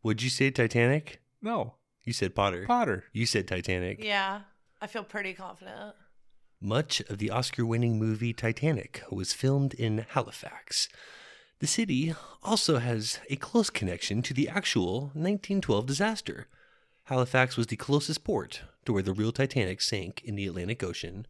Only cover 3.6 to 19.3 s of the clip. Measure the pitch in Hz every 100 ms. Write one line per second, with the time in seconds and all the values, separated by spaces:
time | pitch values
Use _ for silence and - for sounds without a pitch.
3.6 | 90 92 90 - 214 202 196 208 202 _
4.6 | _ _ 208 233 202 208 190 185 185 175
5.6 | 185 214 208 - _ - - - _ _
6.6 | 101 117 156 - - 98 104 110 127 -
7.6 | 117 117 120 110 110 110 117 113 113 110
8.6 | 151 135 - - - 98 92 - 131 139
9.6 | 139 - 113 107 113 143 - - - -
10.6 | - - - - - - - - _ _
11.6 | 147 - 214 127 160 160 - - - 214
12.6 | - 143 123 113 107 - - 143 - 233
13.6 | 202 - 95 85 - 101 - 127 147 185
14.6 | - 117 90 107 143 147 170 202 - 196
15.6 | - 104 123 139 208 214 - - - _
16.6 | _ _ _ _ - 131 127 131 127 -
17.6 | 117 110 - 143 147 156 - 147 76 -
18.6 | - _ - 101 95 95 110